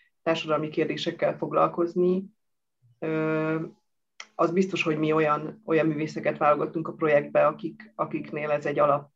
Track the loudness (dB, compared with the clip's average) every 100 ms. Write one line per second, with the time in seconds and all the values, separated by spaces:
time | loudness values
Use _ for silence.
0 | _ _ -2 -2 0 -2 -2 -2 -2 -2
1 | -6 -2 -2 -2 -2 2 2 0 -2 2
2 | 2 0 -4 _ _ _ _ _ _ -10
3 | -4 -2 0 0 -2 -2 -6 -12 _ _
4 | _ _ -14 0 2 2 0 0 0 0
5 | 2 2 2 0 -4 -10 0 2 2 0
6 | -4 -2 -4 2 4 4 0 -4 -6 -2
7 | 2 4 4 2 2 0 -10 -12 -18 -8
8 | -6 -6 -8 -8 -4 -2 -2 2 2 2
9 | -2